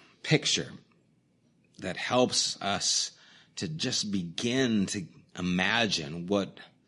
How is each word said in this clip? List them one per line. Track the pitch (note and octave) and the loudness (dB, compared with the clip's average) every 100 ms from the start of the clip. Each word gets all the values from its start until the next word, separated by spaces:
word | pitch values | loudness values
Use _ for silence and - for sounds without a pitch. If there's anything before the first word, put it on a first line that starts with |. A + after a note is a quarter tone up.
| - _ | -20 _
picture | - D#3 - - C#2+ - - _ _ _ _ _ _ _ _ - | 2 2 4 0 -2 -12 -20 _ _ _ _ _ _ _ _ -12
that | G2 E2+ | -8 -6
helps | - B2 B2 - - - | 0 4 4 2 0 -2
us | G2 G2+ - - - - - - - - | -2 0 0 0 -2 -8 -20 -20 -16 -8
to | F#2 | -6
just | D#3+ C3 A#2 G#2+ | -4 -2 -2 0
begin | G2 E2+ E2 A#2+ B2+ B2+ A2 F#2 | -2 -2 -4 0 2 4 2 2
to | G#2 D#2+ - - - | -2 -8 -14 -16 -6
imagine | F2+ F2+ F#2+ A2+ A2+ E2 C#2+ E2+ F2 | 0 2 2 2 2 0 -4 -6 0
what | G2+ F#2+ - - _ | 0 0 -8 -20 _